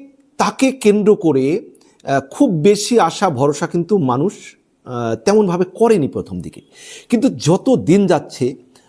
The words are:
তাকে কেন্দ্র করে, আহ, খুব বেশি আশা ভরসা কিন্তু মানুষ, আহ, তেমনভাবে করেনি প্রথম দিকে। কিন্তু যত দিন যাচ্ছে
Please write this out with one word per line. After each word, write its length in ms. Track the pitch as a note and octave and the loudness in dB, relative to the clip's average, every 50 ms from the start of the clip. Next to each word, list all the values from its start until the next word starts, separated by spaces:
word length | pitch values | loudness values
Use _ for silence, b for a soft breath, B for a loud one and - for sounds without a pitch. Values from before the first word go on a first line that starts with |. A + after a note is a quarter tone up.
| - - _ _ _ _ _ | -12 -20 _ _ _ _ _
তাকে 360 | - F3+ F#3 - - C4 C4 | -4 -4 -4 -2 0 0 0
কেন্দ্র 440 | C4 C4 - G#3 G3+ G#3+ G3 G#3 G3+ | 0 2 2 2 2 4 4 2 2
করে, 440 | G3+ F3+ D#3+ C#3 C3+ C3 C#3 E3 A#3 - - - b b b b b b | 2 2 0 0 0 0 -2 -2 -4 -6 -10 -20 b b b b b b
আহ, 160 | - C#3 C3+ C3+ - | -4 -2 -2 -4 -4
খুব 200 | - - C#4+ B3 | -2 0 0 0
বেশি 500 | F3+ D#3 D3 G3+ G#3 G3+ - - A#3+ A3 | 2 2 4 4 4 2 0 0 2 2
আশা 300 | F3 E3 - - G#3 F#3 | 2 0 0 -2 -2 -2
ভরসা 360 | C#3+ A#2+ C#3 D3 D3 - E3+ | 0 0 0 0 0 -2 -4
কিন্তু 320 | E3 - F3 E3 - G#3+ F#3+ | -4 -4 -4 -2 0 0 0
মানুষ, 580 | C#3 B2+ A#2+ B2+ D#3 G#3 - - - - - _ _ _ _ _ - | 0 0 0 0 -2 -2 -4 -8 -14 -20 -20 _ _ _ _ _ -16
আহ, 300 | - B2 A#2+ A#2+ A2+ A2+ | -12 -8 -6 -4 -4 -4
তেমনভাবে 500 | A2+ - - G3+ A3 G#3+ F#3 E3+ F3+ F3+ | -4 0 2 2 2 2 2 0 -2 -2
করেনি 440 | - - - A3 A#3 A3 F#3 C#3 - | -4 -2 0 2 2 2 2 0 -2
প্রথম 320 | - G2+ - - F#2+ F2+ | -4 -6 -8 -8 -10 -12
দিকে। 200 | E2 D#2+ - - - _ B B B B B B B B | -12 -12 -16 -20 -20 _ B B B B B B B B
কিন্তু 200 | B3 A3 G3+ A#3+ | 0 0 0 0
যত 480 | E3+ A#2+ G#2+ C#3+ F3 F#3+ - C4 B3+ | -2 -2 0 0 0 2 2 0 0
দিন 300 | D3 G2 A2+ F3+ G3+ G3+ | 0 2 2 2 4 4
যাচ্ছে 480 | F3+ F3 C#3+ - - - - C3 A#2+ - - _ _ _ b b | 2 0 0 -2 -6 -8 -4 -4 -4 -4 -6 _ _ _ b b